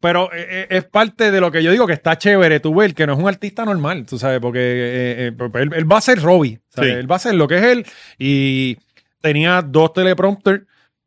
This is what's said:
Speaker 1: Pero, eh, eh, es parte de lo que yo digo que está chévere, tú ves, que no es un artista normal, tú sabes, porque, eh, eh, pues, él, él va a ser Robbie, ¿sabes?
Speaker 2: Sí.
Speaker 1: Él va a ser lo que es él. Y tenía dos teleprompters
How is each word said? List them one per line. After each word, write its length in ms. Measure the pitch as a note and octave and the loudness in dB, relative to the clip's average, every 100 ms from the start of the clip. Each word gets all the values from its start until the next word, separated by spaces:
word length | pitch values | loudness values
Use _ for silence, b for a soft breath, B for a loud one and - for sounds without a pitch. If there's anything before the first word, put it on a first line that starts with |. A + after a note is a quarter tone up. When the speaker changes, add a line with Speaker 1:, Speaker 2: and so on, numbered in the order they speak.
Speaker 1:
Pero, 280 | E3+ F3 F#3 | 0 0 -2
eh, 120 | E3+ E3+ | -8 -12
eh, 180 | F#3 F#3+ | -12 -4
es 140 | F#3 | -4
parte 480 | F3+ G#3 A3 - G#3+ | -2 0 0 0 0
de 80 | G3 | 2
lo 100 | F3 | 0
que 140 | D#3+ | 0
yo 80 | E3 | 2
digo 160 | G#3 A3 | 2 2
que 60 | |
está 240 | D#3 E3+ E3 | 0 -2 0
chévere, 420 | G#3 G3+ E3+ D3+ | 2 4 4 2
tú 160 | D#3 D#3+ | 0 2
ves, 180 | G#3 | 0
que 140 | D#3 D3+ | 0 -2
no 60 | |
es 60 | C#3 | 0
un 80 | F#3+ | -2
artista 340 | F#3+ G#3 - | -4 -8 -8
normal, 420 | A3+ F#3 C#3+ F3+ A2 | -4 -4 -4 -6 -8
tú 140 | B2 | -6
sabes, 220 | C3 B2+ | -4 -2
porque, 180 | A#2+ B2 | -4 -2
eh, 680 | B2 B2 A#2+ B2 B2 A#2+ B2 | -2 -2 -4 -4 -4 -4 -8
eh, 40 | |
pues, 180 | A2+ B2 B2 | -8 -8 -4
él, 60 | C#3+ | -4
él 160 | E3 D#3+ | -2 2
va 60 | G#3 | 2
a 40 | |
ser 200 | A#3 B3 | 2 0
Robbie, 380 | D#3 F3+ C#3 A2 _ | 4 4 2 -4 _
¿sabes? 220 | - C3 | -4 -2
Speaker 2:
Sí. 80 | B2 | -2
Speaker 1:
Él 100 | C3 | -4
va 60 | F3+ | -4
a 40 | |
ser 160 | A#3+ F#3+ | 0 0
lo 120 | D3 | 2
que 100 | F3 | 2
es 60 | |
él. 220 | A3+ B3 - B B B | 2 0 -2 B B B
Y 580 | C3+ C#3 C3+ C3 C3 A#2+ _ _ _ _ | -2 0 0 -2 -4 -6 _ _ _ _
tenía 400 | D#3 D3 E3 F3+ | -2 0 2 0
dos 320 | D3+ C#3+ D#3+ | 0 2 2
teleprompters 680 | E3+ F#3 F3+ F#3+ G3+ - G3 _ _ _ _ | 2 0 2 0 0 0 -2 _ _ _ _